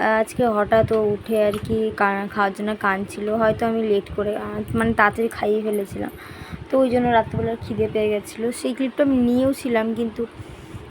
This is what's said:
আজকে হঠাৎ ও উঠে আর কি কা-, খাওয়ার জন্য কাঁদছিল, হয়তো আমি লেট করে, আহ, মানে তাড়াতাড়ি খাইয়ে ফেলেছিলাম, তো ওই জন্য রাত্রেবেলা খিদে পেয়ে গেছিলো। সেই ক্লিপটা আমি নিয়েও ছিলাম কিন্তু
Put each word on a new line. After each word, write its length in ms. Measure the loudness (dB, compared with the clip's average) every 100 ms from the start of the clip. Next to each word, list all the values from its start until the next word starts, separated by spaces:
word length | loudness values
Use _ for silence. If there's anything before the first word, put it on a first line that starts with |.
| 2 2
আজকে 280 | 0 0 2
হঠাৎ 440 | 2 4 4 4
ও 80 | 2
উঠে 400 | 2 -2 0 2
আর 80 | 2
কি 400 | 0 -2 -2 -2 2
কা-, 300 | 2 2 -2
খাওয়ার 220 | 0 0 0
জন্য 180 | -4 0
কাঁদছিল, 500 | 0 0 -4 -6 -2
হয়তো 360 | 2 2 2 0
আমি 160 | 0
লেট 300 | 2 0 0 -4
করে, 200 | -4 -4
আহ, 420 | -6 -6 -4 0
মানে 160 | 2
তাড়াতাড়ি 340 | 4 4 2 -2
খাইয়ে 340 | -2 0 0
ফেলেছিলাম, 480 | 0 -2 -4 -6 -8 -10 -16 -16 -14 -12 -2
তো 100 | 2
ওই 100 | 4
জন্য 180 | 4 4
রাত্রেবেলা 480 | 4 2 -2 -2 -4
খিদে 320 | -6 -2 -2
পেয়ে 160 | 0 0
গেছিলো। 420 | 0 -4 -6 -4
সেই 220 | -4 -4
ক্লিপটা 300 | -2 -2 2
আমি 140 | 2 4
নিয়েও 360 | 4 4 2
ছিলাম 400 | 0 0 0 0
কিন্তু 320 | -2 -4 -4 -8 -10 -16 -18 -16 -18 -18